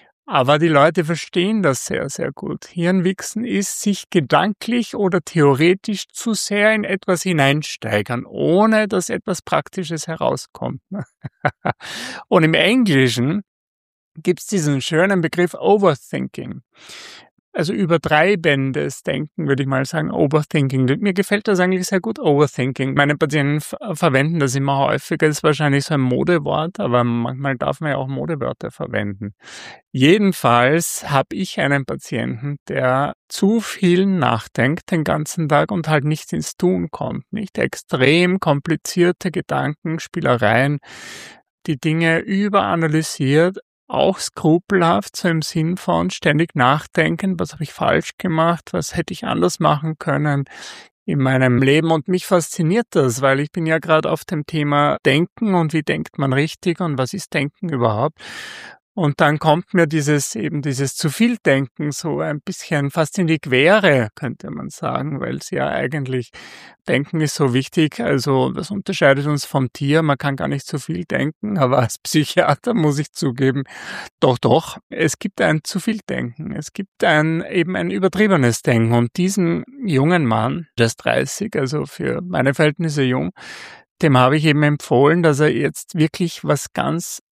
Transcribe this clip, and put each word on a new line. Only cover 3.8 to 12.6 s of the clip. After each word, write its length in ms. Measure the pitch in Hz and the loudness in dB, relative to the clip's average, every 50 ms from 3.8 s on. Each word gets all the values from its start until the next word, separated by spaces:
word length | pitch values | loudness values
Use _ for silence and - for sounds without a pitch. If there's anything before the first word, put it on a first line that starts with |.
| - 208 196 - - - | -2 -2 -2 -2 -4 -2
gedanklich 840 | - 170 139 - 156 147 170 214 202 - - 226 240 240 220 - - | 0 0 2 2 2 2 2 2 -2 -4 -4 -2 -2 -2 -2 -2 -2
oder 280 | 208 202 185 180 175 | -2 0 0 0 -2
theoretisch 840 | - - - 165 147 143 135 123 160 175 190 196 - - 208 185 - _ | -2 -2 2 4 4 4 6 4 4 2 2 0 -2 -6 -6 -6 -8 _
zu 220 | - - - 233 214 | -12 -8 -4 -4 -4
sehr 400 | - - - 202 208 208 214 220 | -4 -4 -4 0 2 2 2 2
in 100 | 214 202 | 2 -2
etwas 380 | - 196 190 - - 185 165 - | -2 -4 -4 -2 -2 -2 -2 0
hineinsteigern, 1040 | 190 175 151 135 139 143 151 151 - - - - 110 107 104 101 - 120 120 - | 0 2 2 4 4 2 0 -2 -6 -8 -6 -4 0 0 0 0 -2 -6 -6 -6
ohne 640 | - 104 - 143 151 165 190 214 220 220 214 214 190 | -8 -6 -2 0 2 4 4 4 4 4 2 2 0
dass 180 | 208 185 175 - | 0 -2 -2 -2
etwas 320 | - 185 - - 180 - | -6 -6 -4 -6 -6 -6
Praktisches 640 | - - - 147 - - - 190 175 151 165 156 - | -4 -2 -2 -2 -2 -2 -8 -8 -6 -6 -6 -8 -8
herauskommt. 720 | 170 160 160 143 - 135 135 - - - - 127 123 131 127 _ - | -8 -6 -2 -2 -2 -2 -2 -6 -12 -12 -8 -8 -8 -8 -10 _ -12
<laughs> 1400 | 190 202 - _ _ _ - - _ _ - 143 - _ - - - - - - - - - - - - - | -12 -12 -12 _ _ _ -18 -18 _ _ -6 -6 -4 _ -8 -8 -8 -8 -10 -16 -14 -12 -12 -12 -14 -12 -4
Und 160 | - 226 175 160 | 0 2 4 4
im 100 | 160 160 | 4 2
Englischen 880 | 147 | 2